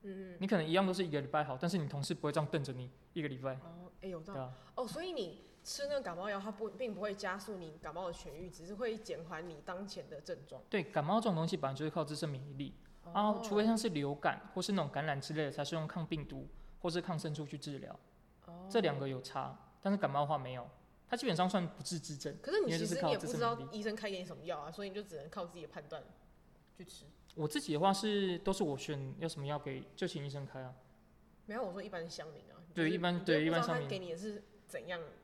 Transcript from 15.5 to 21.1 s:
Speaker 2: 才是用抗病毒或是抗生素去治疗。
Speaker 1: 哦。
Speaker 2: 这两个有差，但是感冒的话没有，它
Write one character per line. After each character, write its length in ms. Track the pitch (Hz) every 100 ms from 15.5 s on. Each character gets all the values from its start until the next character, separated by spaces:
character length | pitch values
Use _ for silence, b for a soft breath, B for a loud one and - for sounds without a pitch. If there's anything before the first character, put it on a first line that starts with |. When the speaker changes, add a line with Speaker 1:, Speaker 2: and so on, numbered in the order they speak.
Speaker 2:
才 140 | 139
是 100 | 143
用 120 | 165 156
抗 180 | 180
病 200 | 156 160 143
毒 200 | 135 135 B B B
或 100 | 175
是 100 | 170
抗 180 | 175 160
生 160 | 165
素 120 | 151 143
去 100 | 147
治 220 | 147 135
疗。 200 | - - - - - - -
Speaker 1:
哦。 200 | 170 185
Speaker 2:
这 120 | 226
两 160 | 175 139
个 120 | 135
有 120 | 131
差， 340 | - 139 135 131 - -
但 120 | 196
是 40 | 202
感 120 | 147
冒 120 | 139
的 60 | 147
话 120 | 147
没 140 | 127
有， 160 | 127 123 - - -
它 80 | -